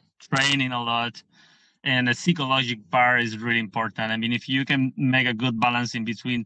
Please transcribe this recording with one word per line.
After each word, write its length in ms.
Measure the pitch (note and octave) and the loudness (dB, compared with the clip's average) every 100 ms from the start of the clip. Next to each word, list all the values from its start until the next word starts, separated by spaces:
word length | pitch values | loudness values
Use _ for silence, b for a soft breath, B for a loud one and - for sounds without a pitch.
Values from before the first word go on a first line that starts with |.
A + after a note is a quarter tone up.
| _ _ | _ _
training 540 | - C3+ C3+ C#3 C3 | -4 0 2 2 0
a 100 | B2 | -2
lot, 400 | A#2 A#2 A#2+ A#2 - b b b b b | -2 -2 -2 -6 -18 b b b b b
and 240 | C#3+ B2+ B2 | 0 2 2
the 60 | |
psychological 720 | A#2 - E3 C3+ C3 B2 A#2 G#2 | 2 0 0 2 0 0 -4 -2
part 300 | C3 B2 B2 | 2 4 4
is 160 | A#2 G#2+ | 2 -2
really 220 | A#2 A#2 | -2 0
important. 520 | G#2+ A#2 A2+ G#2+ A2 | 0 -4 -4 -4 -4
I 60 | A2 | -2
mean, 160 | A#2 | -2
if 140 | A#2+ - | -4 -2
you 160 | C3 C#3 | -2 0
can 280 | C#3+ C3 - | 0 0 0
make 280 | C3+ B2+ B2 | 0 2 2
a 80 | |
good 260 | A2+ B2+ A2+ | 0 -2 0
balance 360 | B2 A#2+ A#2+ A#2+ | 0 0 -2 -4
in 80 | A2 | -6
between 380 | A2+ B2+ A#2+ | -6 -4 -6